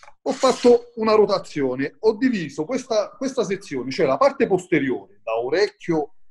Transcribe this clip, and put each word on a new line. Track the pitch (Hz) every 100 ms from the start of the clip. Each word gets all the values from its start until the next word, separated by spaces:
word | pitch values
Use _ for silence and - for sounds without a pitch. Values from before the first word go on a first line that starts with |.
| - -
ho | 277
fatto | 262 269 - 240 233 - 226
una | 220
rotazione. | 214 202 190 - 147 135 127 143 -
Ho | 220 214
diviso | 262 214 143 160
questa, | 151 254 - 214 190
questa | - 269 254
sezione, | 185 190 - 131 135
cioè | 160 147
la | 139
parte | 277 - 233
posteriore, | 180 - 151 135 107 - -
da | - 117
orecchio | 123 170 208 - - 160 143 - -